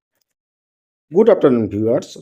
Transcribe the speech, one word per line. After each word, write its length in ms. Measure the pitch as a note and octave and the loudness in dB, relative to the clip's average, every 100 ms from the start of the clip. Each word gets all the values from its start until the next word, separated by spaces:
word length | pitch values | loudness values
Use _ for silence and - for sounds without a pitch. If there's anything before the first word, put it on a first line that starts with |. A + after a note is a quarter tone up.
| _ _ _ _ _ _ _ _ _ _ - E3 | _ _ _ _ _ _ _ _ _ _ -6 0
গুড 140 | A3 | 2
আফটারনুন 380 | - C#3+ A#2+ G#2 | 2 2 0 -2
ভিউয়ার্স, 500 | G2+ A2 C3+ - - | -4 -4 -4 -6 -20